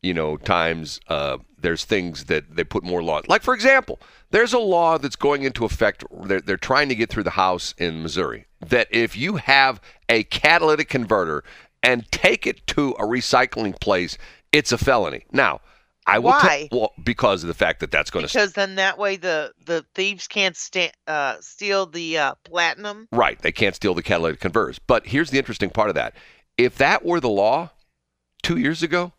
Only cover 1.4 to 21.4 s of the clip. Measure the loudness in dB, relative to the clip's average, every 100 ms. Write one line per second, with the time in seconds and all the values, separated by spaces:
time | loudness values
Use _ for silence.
1.4 | -10 _ -4 -2 0 -2 -2 -8 -2 -2
2.4 | -2 -6 -4 -4 -4 -4 -2 -2 0 0
3.4 | 0 2 4 2 0 -12 -14 -20 _ 0
4.4 | 2 2 2 2 4 2 -2 -2 0 2
5.4 | -2 -2 -4 0 -2 -2 -14 -14 -4 -2
6.4 | -2 -6 0 2 2 0 -2 -2 -4 2
7.4 | 2 2 -4 -4 -4 -4 -6 -4 -4 -6
8.4 | -16 _ 0 2 2 0 0 -2 -4 -4
9.4 | 4 4 4 0 -12 -20 _ 0 2 -4
10.4 | 2 2 4 2 0 -2 0 0 0 -4
11.4 | -8 -20 -20 _ 2 2 -2 0 2 2
12.4 | -4 -6 -4 -2 0 -2 -2 -2 2 2
13.4 | 2 0 -4 -4 0 0 0 -8 -16 -20
14.4 | _ 0 2 0 2 2 0 -6 _ 2
15.4 | 2 0 _ _ _ _ 2 4 6 6
16.4 | 6 2 -2 -2 -2 -4 -6 0 2 2
17.4 | -2 0 0 0 -2 -2 0 -4 -2 0
18.4 | 0 0 -4 0 -2 0 -4 -4 -2 -4
19.4 | -4 _ -6 -4 -4 -6 -6 -6 -8 -2
20.4 | -2 -2 -8 -4 -4 -6 -6 -4 -2 -6